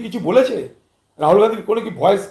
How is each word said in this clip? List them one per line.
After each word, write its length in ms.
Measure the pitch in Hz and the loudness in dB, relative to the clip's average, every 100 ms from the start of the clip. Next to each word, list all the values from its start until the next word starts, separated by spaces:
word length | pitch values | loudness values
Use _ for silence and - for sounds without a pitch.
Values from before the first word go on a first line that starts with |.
| 226 | -8
কিছু 140 | 220 165 | -6 0
বলেছে? 280 | 240 262 202 - - _ _ _ - | 2 2 -2 -8 -14 _ _ _ -4
রাহুল 200 | 151 196 | 2 4
গান্ধীর 260 | 220 214 196 | 4 0 -4
কোনো 100 | 226 - | -4 -6
কি 60 | 143 | -2
ভয়েস 240 | 165 202 - | 0 0 -4